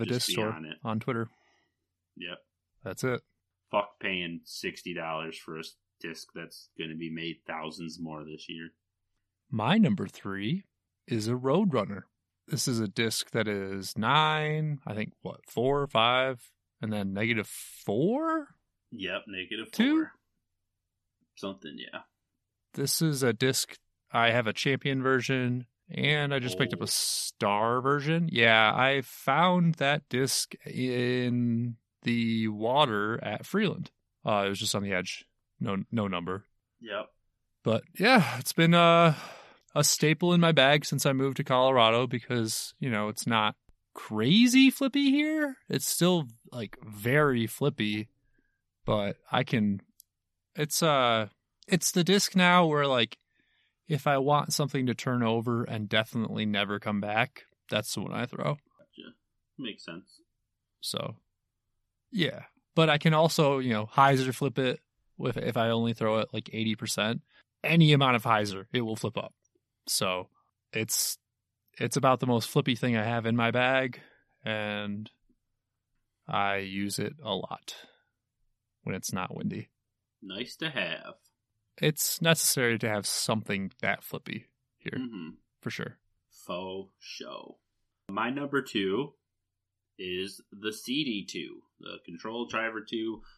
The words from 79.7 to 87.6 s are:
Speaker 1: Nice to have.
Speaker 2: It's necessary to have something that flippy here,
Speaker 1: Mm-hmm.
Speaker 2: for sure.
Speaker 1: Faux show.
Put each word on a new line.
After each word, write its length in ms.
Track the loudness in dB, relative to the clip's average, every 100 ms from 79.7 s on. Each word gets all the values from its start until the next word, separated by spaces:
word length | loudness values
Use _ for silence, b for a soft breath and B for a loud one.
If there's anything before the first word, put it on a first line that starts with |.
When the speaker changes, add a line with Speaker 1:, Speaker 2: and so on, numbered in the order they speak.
| _ _ _ _ _
Speaker 1:
Nice 340 | -14 -12 -12 -8
to 140 | -6
have. 440 | -4 -6 -6 -12 -20 _ _ _ _ _ -2
Speaker 2:
It's 420 | 0 0 -4 0
necessary 560 | 2 4 2 2 2 2
to 100 | 0
have 180 | -2 -2
something 640 | -4 0 -2 -2 -4 -4 -4
that 240 | -4 -4
flippy 420 | -6 -12 -10 -12 -12 _ _ _
here, 200 | -10 -8
Speaker 1:
Mm-hmm. 300 | -8 -10 -14 -16 _ _
Speaker 2:
for 100 | -10
sure. 280 | -8 -10 -12 _ _ _
Speaker 1:
Faux 600 | -20 -12 -10 -8 -10 -12 _
show. 600 | -18 -14 -14 -16 -18 -20